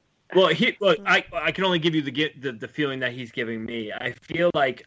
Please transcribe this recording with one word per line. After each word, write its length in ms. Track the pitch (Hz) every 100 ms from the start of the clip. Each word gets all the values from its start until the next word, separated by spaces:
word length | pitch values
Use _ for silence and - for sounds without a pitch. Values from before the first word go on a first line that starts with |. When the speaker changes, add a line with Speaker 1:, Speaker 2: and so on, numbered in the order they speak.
| _ _ _
Speaker 1:
Well, 140 | 180 180
he, 300 | 160 233 -
look, 200 | 196 175
Speaker 2:
Mm. 40 | 196
Speaker 1:
I, 200 | 185 -
I 180 | 170 156
can 140 | 165 190
only 140 | 175
give 140 | 160
you 80 | 160
the, 300 | 139 127 151 143
the, 140 | 135
the 140 | 113 123
feeling 320 | - 143 131
that 100 | 127
he's 200 | 120 120
giving 340 | - 117 113 113
me. 260 | 117 107
I 200 | 95 127
feel 380 | 120 - 165 175
like 320 | 156 135 123